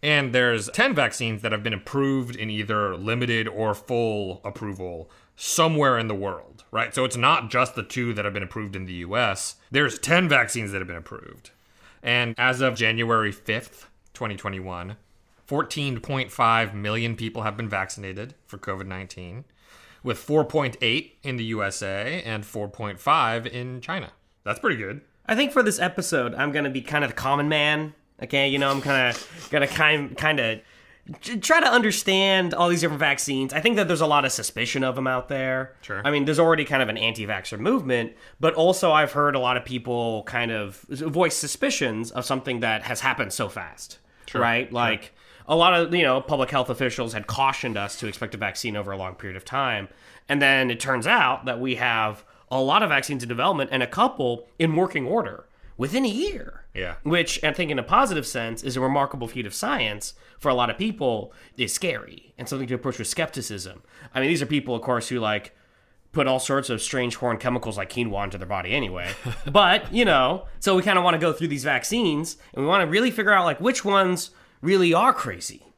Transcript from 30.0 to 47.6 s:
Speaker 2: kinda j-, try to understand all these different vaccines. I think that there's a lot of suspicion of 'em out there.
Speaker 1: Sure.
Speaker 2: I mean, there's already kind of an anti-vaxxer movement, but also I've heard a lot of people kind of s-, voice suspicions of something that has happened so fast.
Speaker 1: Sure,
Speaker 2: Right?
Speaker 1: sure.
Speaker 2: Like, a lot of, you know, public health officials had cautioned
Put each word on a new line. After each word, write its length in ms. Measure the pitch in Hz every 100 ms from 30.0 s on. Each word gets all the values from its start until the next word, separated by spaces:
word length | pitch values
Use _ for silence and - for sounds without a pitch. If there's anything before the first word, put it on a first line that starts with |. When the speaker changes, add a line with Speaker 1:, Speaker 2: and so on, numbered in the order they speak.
| 143 123
Speaker 2:
kinda 460 | 156 147 113 110 - - - - - 160
j-, 180 | - 233
try 220 | - 320
to 80 | 320
understand 840 | 240 220 190 - 190 196 190 180
all 160 | - 175
these 120 | 175
different 180 | 160 147
vaccines. 540 | 151 139 - 135 135
I 60 | 143
think 160 | 156 220
that 100 | 196
there's 140 | 170
a 40 | 156
lot 180 | 147
of 80 | 139
suspicion 520 | - 110 - 120 143
of 140 | 131 127
'em 80 | 131
out 220 | 127 123
there. 440 | 139 131 131 131 -
Speaker 1:
Sure. 180 | - 98 107
Speaker 2:
I 60 |
mean, 140 | 147 139
there's 120 | 151
already 260 | 165 160
kind 200 | 143 139
of 60 | 120
an 80 | 107
anti-vaxxer 600 | 113 107 104 101 92 107
movement, 540 | 123 262 143 123 113 - - -
but 140 | 160
also 380 | 160 165 185 180
I've 220 | 156 147
heard 200 | 143 147 135
a 40 |
lot 180 | 123 123
of 80 | 120
people 560 | 123 123 120 117 110 104
kind 240 | 123 117
of 340 | 110 101 98 -
s-, 80 | 135
voice 360 | 156 147 175 -
suspicions 760 | 147 - 277 - 135 110 113
of 120 | -
something 360 | 123 135 127 123
that 240 | 117 110
has 180 | - 123
happened 320 | 135 123 110
so 160 | - 107
fast. 480 | 107 85 - - - _ _ -
Speaker 1:
Sure, 140 | 110
Speaker 2:
Right? 260 | 117 117 127
Speaker 1:
sure. 60 | 120
Speaker 2:
Like, 380 | 117 110 - _ - - -
a 80 | 160
lot 180 | 170
of, 200 | 175 170
you 100 | 175
know, 180 | 151 127
public 300 | 135 147 127
health 180 | 143 127
officials 440 | 120 131 117 117
had 120 | 110 104
cautioned 520 | 113 113 135